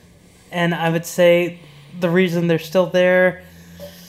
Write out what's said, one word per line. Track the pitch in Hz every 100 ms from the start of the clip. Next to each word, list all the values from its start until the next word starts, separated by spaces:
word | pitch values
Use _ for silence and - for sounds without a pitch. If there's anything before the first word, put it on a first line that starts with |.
| _ _ _ - -
And | 180 170
I | 165 165
would | 165 165
say | - 175 175 175 175 - - - 180
the | 175
reason | 175 185 170 170
they're | 165
still | - 190 175
there, | 180 180 185 185 175 - - - - - -